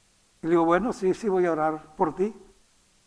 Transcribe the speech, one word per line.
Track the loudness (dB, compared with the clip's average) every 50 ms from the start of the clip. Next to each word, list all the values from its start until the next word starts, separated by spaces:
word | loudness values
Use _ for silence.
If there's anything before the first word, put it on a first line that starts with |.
| _ _ _ _ _ _ _ _ -2
Y | 0
digo, | 2 2 4
"Bueno, | 4 2 2 2 -2 -4
sí, | -2 -2 -2 -2
sí | 0 -2 -2
voy | 0 2 2 0
a | 0
orar | 0 -2 -2 -2 -4 -10 -18 -4
por | -2 -2 -2 -2
ti, | -4 -4 -4 -4 -10 -20 -20 _ _ _ _ _ _ _ _ _ _ _